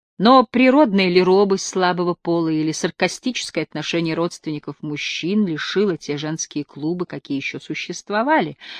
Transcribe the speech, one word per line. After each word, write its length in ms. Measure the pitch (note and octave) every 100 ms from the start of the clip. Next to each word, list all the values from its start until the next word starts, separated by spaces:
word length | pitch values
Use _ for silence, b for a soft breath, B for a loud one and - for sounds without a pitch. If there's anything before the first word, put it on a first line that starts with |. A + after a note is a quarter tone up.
| _ -
Но 260 | A3+ C4 A#3+
природная 600 | B3 C4 C4+ D4+ G3 F#3
ли 120 | F3+
робость 460 | F3+ F#3+ G3+ F#3+ -
слабого 480 | F#3+ F3+ F3+ F3 E3+
пола 340 | - E3+ D#3+
или 220 | D#3 D#3
саркастическое 920 | D#3 F3+ - F#3 - - - - -
отношение 520 | D#3 D#3 D3 E3+ E3 D#3+
родственников 640 | E3+ - - D3+ - C#3+
мужчин 640 | D#3 D3 - - D#3+ G#3 G3+
лишило 500 | D#3 - - G#3 E3
те 220 | - C#3+
женские 460 | D3+ D#3 - D3
клубы, 420 | C#3+ - D3+ F3 F3
какие 320 | C#3+ - C#3
ещё 220 | C#3 C#3
существовали, 960 | - D3+ - F3 - G3+ A#3+ D#4 E3+ D3 B B